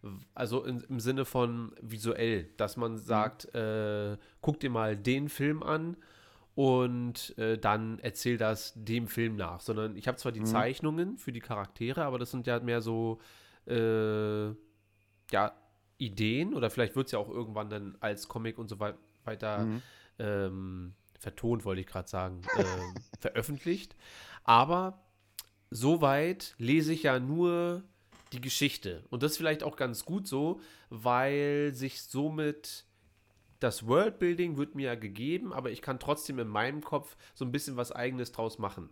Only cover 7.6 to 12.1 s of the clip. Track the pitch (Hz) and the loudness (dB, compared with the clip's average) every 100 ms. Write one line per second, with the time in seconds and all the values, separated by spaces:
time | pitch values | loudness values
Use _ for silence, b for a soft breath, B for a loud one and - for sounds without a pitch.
7.6 | 107 107 113 113 117 - 123 120 110 107 | 4 2 0 -4 -6 -2 0 2 2 0
8.6 | - 113 107 117 117 - 117 107 87 90 | -6 -10 -2 -2 -2 0 0 0 -4 -6
9.6 | - 107 110 101 127 123 131 113 110 110 | -4 -2 -2 -4 -4 -2 -4 -2 2 2
10.6 | 110 135 156 160 175 254 - 117 - 107 | 2 0 -2 0 -2 -4 -8 -8 -6 -4
11.6 | 98 - 117 135 147 | -6 -4 -4 0 -2